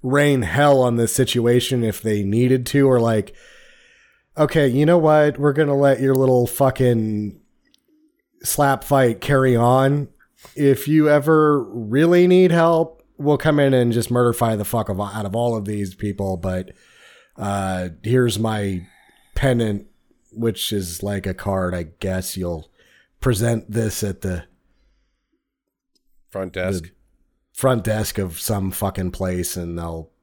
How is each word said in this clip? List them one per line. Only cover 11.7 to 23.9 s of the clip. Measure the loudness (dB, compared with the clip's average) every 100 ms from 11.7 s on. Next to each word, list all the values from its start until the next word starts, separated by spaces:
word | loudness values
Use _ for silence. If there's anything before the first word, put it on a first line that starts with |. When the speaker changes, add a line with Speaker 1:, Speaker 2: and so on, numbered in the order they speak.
| -10 -2 2 4 4 6
Speaker 1:
need | 6 4
help, | 4 4 2 0 -6 _ -6
we'll | -2 0
come | 2 2
in | 4
and | 4 2
just | 0 0
murderfy | 0 0 0 -2 -2
the |
fuck | -2 -4 -4
of, | -6
out | -6 -6 -6
of |
all | -4 -2
of | -4
these | -6 -6 -8
people. | -6 -8 -4 -6 -4
But, | -4 -6 -8 -18 _ _ -20 -20 _ -10
uh, | -6 -4 -4 -6 -8 -8
here's | -2 2 2 0
my | -4 -2 -4 -6 -10 _ _ _ _
pennant, | -2 0 0 -2 -4 -10 _ _ _ _
which | -4 -4 -4 -6
is | -4 -6 -8
like | -6 -6 -6
a |
card. | -8 -4 -2 -2
I | -4 -8 _
guess | -6 -6 -6
you'll | -8 -6 -8 -12 _ _ _ _ _
present | -2 0 0 -2 -4
this | -4 -4